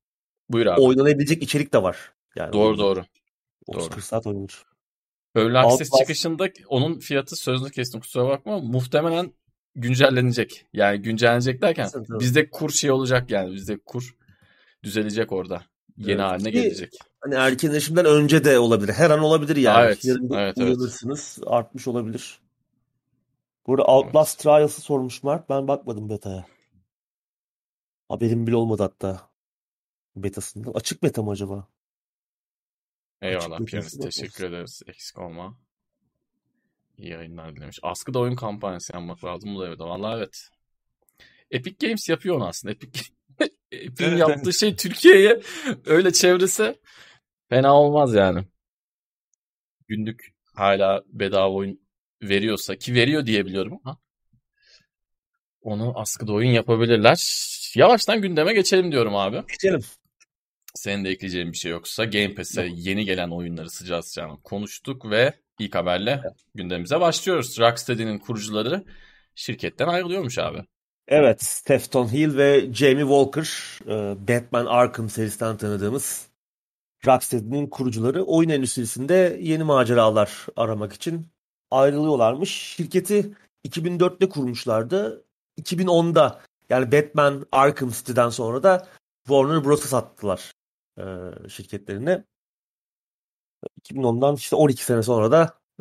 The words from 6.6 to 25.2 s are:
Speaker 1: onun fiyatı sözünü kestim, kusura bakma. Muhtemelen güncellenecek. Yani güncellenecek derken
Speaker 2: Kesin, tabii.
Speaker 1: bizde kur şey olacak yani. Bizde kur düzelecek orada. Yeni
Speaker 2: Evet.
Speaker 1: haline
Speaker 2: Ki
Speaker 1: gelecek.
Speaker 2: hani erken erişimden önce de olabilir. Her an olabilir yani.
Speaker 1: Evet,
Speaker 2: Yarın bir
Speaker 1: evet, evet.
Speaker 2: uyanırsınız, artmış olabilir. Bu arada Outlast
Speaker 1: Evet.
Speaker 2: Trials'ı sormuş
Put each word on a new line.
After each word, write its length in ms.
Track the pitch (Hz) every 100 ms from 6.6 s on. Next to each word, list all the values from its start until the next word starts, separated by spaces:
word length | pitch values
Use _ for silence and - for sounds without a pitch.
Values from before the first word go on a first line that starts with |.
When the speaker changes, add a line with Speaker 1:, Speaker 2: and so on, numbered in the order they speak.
| -
Speaker 1:
onun 300 | 131 151 165
fiyatı 380 | - 139 135 -
sözünü 340 | - 127 131
kestim, 300 | - 123 110
kusura 280 | - 127 127
bakma. 300 | 135 - 208
Muhtemelen 720 | 123 127 127 - 165 165 180 _ _ _ _
güncellenecek. 920 | - 120 127 139 127 127 117 107 - _
Yani 300 | 104 101 101
güncellenecek 600 | 104 113 120 120 127 127
derken 220 | 196 160
Speaker 2:
Kesin, 200 | 104 131
tabii. 160 | 110 113
Speaker 1:
bizde 300 | 123 143 151
kur 200 | - 156
şey 200 | - 143
olacak 400 | 131 127 127 123
yani. 240 | 101 92
Bizde 240 | 95 95 104
kur 380 | - 123 123 _ _ _ _ _ _ _
düzelecek 500 | 104 104 107 107 110
orada. 300 | 95 90 87 - _ _ -
Yeni 140 | 101
Speaker 2:
Evet. 100 | 101
Speaker 1:
haline 300 | 98 92 107
Speaker 2:
Ki 100 | 107
Speaker 1:
gelecek. 320 | 226 - 87 - - _
Speaker 2:
hani 140 | 143
erken 360 | 131 131 127 160
erişimden 340 | 151 151 165
önce 400 | 156 151 147 156
de 140 | 143 131
olabilir. 340 | 120 113 101
Her 180 | 107 165
an 80 | 151
olabilir 360 | 156 160 147 147
yani. 300 | 120 113 117
Speaker 1:
Evet, 180 | 101
Speaker 2:
Yarın 260 | 127 127 123
bir 40 | 170
Speaker 1:
evet, 220 | 98 -
evet. 100 | 123
Speaker 2:
uyanırsınız, 720 | 123 120 - 117 147 - - -
artmış 420 | 120 117 131 131
olabilir. 520 | 120 110 113 - - _ _ _ _ _ _ _ _ _ _ _ _ -
Bu 60 |
arada 100 | 135
Outlast 500 | - 135 139 147 151 -
Speaker 1:
Evet. 60 |
Speaker 2:
Trials'ı 380 | 151 151 151 -
sormuş 420 | - 143 127 -